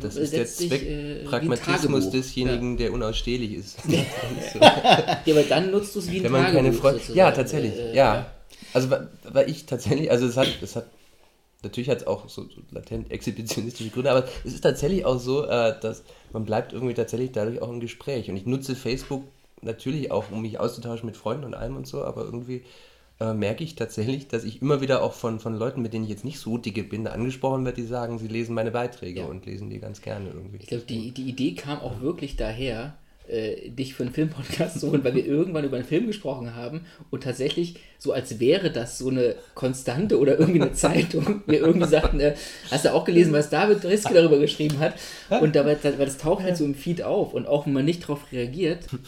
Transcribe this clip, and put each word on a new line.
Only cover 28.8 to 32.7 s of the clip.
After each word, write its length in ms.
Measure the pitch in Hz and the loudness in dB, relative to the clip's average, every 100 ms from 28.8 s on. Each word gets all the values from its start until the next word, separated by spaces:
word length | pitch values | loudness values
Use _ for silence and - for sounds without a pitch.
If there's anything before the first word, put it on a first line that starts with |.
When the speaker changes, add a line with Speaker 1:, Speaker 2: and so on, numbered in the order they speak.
| 120 - 90 90 | -4 -6 -10 -8
Speaker 2:
Ja. 40 | 85 | -8
Speaker 1:
und 180 | 92 - | -10 -12
lesen 240 | 98 104 | -12 -10
die 100 | 104 | -10
ganz 220 | 104 101 | -12 -12
gerne 280 | - 104 95 | -10 -8 -8
irgendwie. 240 | 87 95 101 | -12 -14 -16
Speaker 2:
Ich 100 | - | -10
glaub, 200 | 120 - | -10 -6
die, 240 | 113 113 | -8 -8
die 120 | 131 131 | -8 -8
Idee 240 | 120 139 | -2 -4
kam 260 | 170 143 143 | -4 -8 -8
auch 220 | 127 117 | -8 -6
wirklich 340 | 131 170 139 - | -6 -6 -8 -6
daher, 600 | 110 113 131 | -4 -4 -6